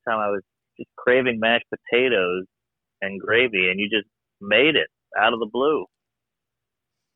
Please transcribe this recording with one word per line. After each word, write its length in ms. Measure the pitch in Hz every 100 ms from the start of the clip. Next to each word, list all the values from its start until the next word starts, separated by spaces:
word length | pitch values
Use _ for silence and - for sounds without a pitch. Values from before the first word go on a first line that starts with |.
| -
time 100 | 110
I 120 | 104
was 120 | 101 - _ _ -
just 100 | - -
craving 420 | - 127 127 113
mashed 260 | 110 117 -
potatoes 760 | - - 120 127 110 90 90 95 _ _ _ _ _
and 180 | 98 98
gravy, 500 | 87 113 127 101 92
and 80 | 92
you 80 | 104
just 180 | 110 - _ _ _
made 360 | 101 107 151 135
it 120 | 78 _ _ 98
out 140 | 107
of 60 | 117
the 60 | 113
blue. 380 | 117 143 143 90 _ _ _ _ _ _ _ _ _ _ _ _